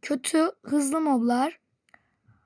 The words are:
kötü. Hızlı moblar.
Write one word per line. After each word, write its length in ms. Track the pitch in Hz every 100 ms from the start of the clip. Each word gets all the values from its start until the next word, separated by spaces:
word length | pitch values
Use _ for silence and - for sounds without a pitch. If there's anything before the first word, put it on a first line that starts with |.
kötü. 500 | - 285 - 320 320 -
Hızlı 380 | - 294 277 311
moblar. 600 | 311 262 233 240 277 - _ _ _ - _ _ _ _